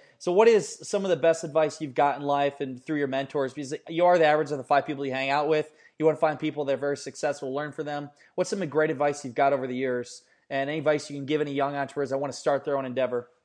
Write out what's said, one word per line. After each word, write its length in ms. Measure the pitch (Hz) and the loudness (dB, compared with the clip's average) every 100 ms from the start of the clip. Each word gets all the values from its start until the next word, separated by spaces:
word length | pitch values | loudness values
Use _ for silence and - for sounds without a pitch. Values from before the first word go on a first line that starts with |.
| - _ | -16 _
So 120 | - | 0
what 160 | 180 226 | 6 8
is 320 | 220 165 - - | 6 4 -10 -4
some 200 | 202 196 | -2 0
of 20 | |
the 80 | 160 | 2
best 260 | 165 165 | 4 2
advice 380 | 165 151 156 - | 0 0 0 -2
you've 140 | 151 | -6
got 260 | 123 143 135 | 2 2 2
in 20 | |
life 380 | 143 143 143 143 | 0 2 0 -2
and 240 | 135 127 | -8 -8
through 140 | - 151 | -4 -2
your 80 | 139 | 0
mentors? 460 | 135 135 147 135 | -2 -4 -2 -4
Because 200 | 127 135 156 - | -4 -8 -10 -6
you 160 | 165 | 2
are 140 | 175 175 | 4 6
the 80 | 156 | 6
average 240 | 151 147 | 4 2
of 80 | 143 | -4
the 60 | |
five 220 | 123 143 135 | 2 2 2
people 200 | 139 139 | -4 -4
you 60 | |
hang 180 | 127 135 | -2 0
out 180 | 143 147 | 0 2
with. 220 | 156 151 _ _ - | 0 0 _ _ 0
You 60 | |
wanna 140 | 156 151 | 2 4
find 200 | 160 147 | 0 0
people 280 | 156 139 139 | -4 -4 -2
that 80 | |
are 20 | 131 | -2
very 220 | 143 139 | -2 -4
successful, 560 | - - 151 143 135 | -8 -6 -4 -4 -6
learn 180 | 135 147 | -6 -6
from 140 | 139 147 | -8 -8
them. 240 | 147 143 _ _ | -8 -10 _ _
What's 160 | - 180 | -4 -4
some 100 | 202 170 | -2 -2
great 220 | 147 160 | 2 2
advice 340 | 135 147 143 | 2 0 -2
you've 100 | 135 | -6
got 200 | 113 139 | 2 2
over 120 | 139 127 | 2 -2
the 80 | |
years, 460 | 127 131 123 - - _ _ - | -4 -2 -2 -6 -14 _ _ -8
and 180 | 135 139 | -4 -4
any 120 | 156 | -2
advice 280 | 147 151 - | 0 0 -2
you 80 | 143 | -10
can 80 | |
give 160 | 139 151 | -2 -2
any 140 | 147 | -2
young 220 | 139 139 143 | -2 -2 -2
entrepreneurs 340 | 135 - 135 | -6 -4 -4
that 80 | 135 | -2
wanna 160 | 143 | -4
start 320 | 127 - 139 143 | -4 -2 -2 0
their 100 | 139 | -4
own 80 | |
endeavor? 460 | 131 123 127 123 120 _ | -2 -2 0 -2 -6 _